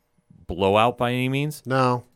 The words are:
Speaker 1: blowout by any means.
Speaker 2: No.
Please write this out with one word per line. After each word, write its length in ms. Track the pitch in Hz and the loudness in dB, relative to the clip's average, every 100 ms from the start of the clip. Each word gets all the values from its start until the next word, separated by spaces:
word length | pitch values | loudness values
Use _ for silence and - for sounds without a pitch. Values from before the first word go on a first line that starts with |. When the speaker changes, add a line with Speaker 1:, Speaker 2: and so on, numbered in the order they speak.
| _ _ _ - - | _ _ _ -20 -10
Speaker 1:
blowout 520 | 87 95 104 120 120 | -2 2 4 2 0
by 140 | 123 | -4
any 160 | 123 131 | -2 -2
means. 340 | 135 147 147 120 | -2 -4 -8 -4
Speaker 2:
No. 380 | 131 127 123 - | 0 0 0 -6